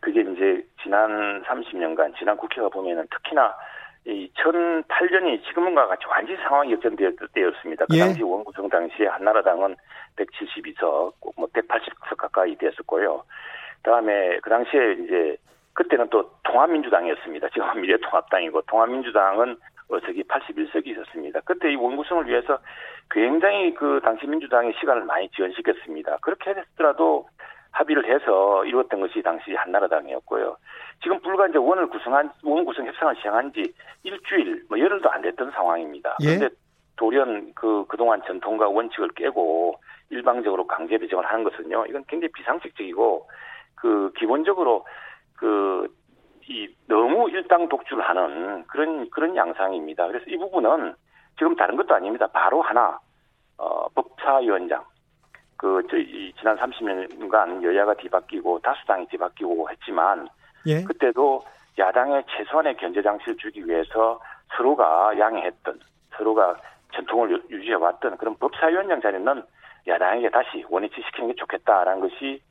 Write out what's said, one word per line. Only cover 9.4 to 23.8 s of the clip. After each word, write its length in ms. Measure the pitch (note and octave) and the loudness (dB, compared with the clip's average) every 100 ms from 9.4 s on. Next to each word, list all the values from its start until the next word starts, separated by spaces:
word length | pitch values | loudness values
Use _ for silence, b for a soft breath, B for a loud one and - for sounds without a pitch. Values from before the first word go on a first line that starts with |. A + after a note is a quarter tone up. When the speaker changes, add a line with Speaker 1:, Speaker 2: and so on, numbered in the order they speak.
| F#2+ F2 G2 F#2 B B B - | 4 2 0 -2 B B B -6
Speaker 1:
백칠십이 600 | G2+ - G#2 - - - | -6 -6 -10 -10 -14 -2
석, 360 | E2+ C#2+ F2+ - - - | 0 2 0 -4 -14 -8
뭐 120 | - | -2
백팔십 400 | A#2+ - A2+ - - - | -2 0 -2 -4 -14 -10
석 100 | - | -8
가까이 360 | - F#2+ F#2 - | -2 0 0 0
됐었고요. 680 | F2 - - E2 G2 C#2+ - B B B B B | -4 -4 -4 0 0 -2 -8 B B B B B
그다음에 560 | - A#2 A2 G2+ F#2 F2+ | 4 4 4 2 2 0
그 60 | - | 2
당시에 420 | A2+ A#2+ D3 A#2+ F#2 | 2 4 4 4 2
이제 340 | - F2+ D#2 - _ _ _ | 0 0 0 -2 _ _ _
그때는 340 | - - B2+ A#2 | -2 2 2 4
또 200 | A2 - _ | 2 2 _
통합민주당이었습니다. 1080 | - A#2+ D#3 D#3+ C3 G2 F2 D2 - D2+ D2+ | 0 4 4 4 2 2 2 -4 -6 -8 -6
지금은 320 | - G#2+ G#2+ | -4 -2 -2
미래통합당이고 800 | F#2 F2+ - F2+ - F#2+ E2 D#2 | 2 0 2 -2 2 0 0 -4
통합민주당은 960 | - A2 A2+ B2+ B2 G#2+ F#2+ G2+ B2 A#2 B B - | 0 2 2 0 0 4 4 4 0 -2 B B -4
어석이 340 | F#2+ - - - | -4 -4 -8 -4
팔십일 440 | D#2+ - D2+ D#2 | -4 -4 -6 -4
석이 200 | E2 - | -4 -6
있었습니다. 480 | G#2 - E2 D2 - | -10 -12 -12 -6 -8
그때 320 | - - D#3+ | -4 -2 0
이 20 | C#3 | 0
원구성을 520 | A#2+ C#3 D3+ F3 C3+ | -2 -2 -2 -2 0
위해서 320 | A#2+ B2 C3+ B B B B B | -2 0 -4 B B B B B
굉장히 640 | G#2+ A#2 D#3 F#3+ G3+ F3+ | 2 4 4 2 2 0
그 260 | E3 | 0